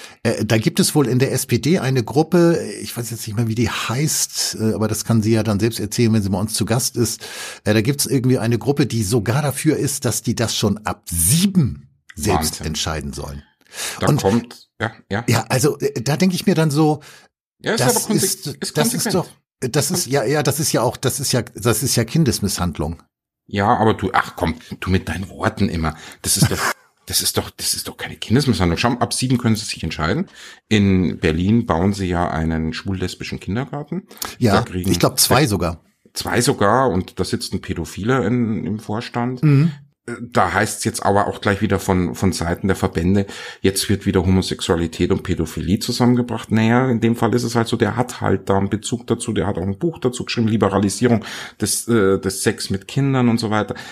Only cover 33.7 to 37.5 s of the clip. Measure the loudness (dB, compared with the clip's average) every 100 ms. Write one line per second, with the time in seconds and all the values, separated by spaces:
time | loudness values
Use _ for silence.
33.7 | -10 -8 -10 -10 -10 -10 0 2 2 0
34.7 | -4 0 2 2 2 4 4 4 2 -2
35.7 | -4 _ _ _ -10 -2 2 2 2 4
36.7 | 4 2 0 -2 -6 -4 -4 -4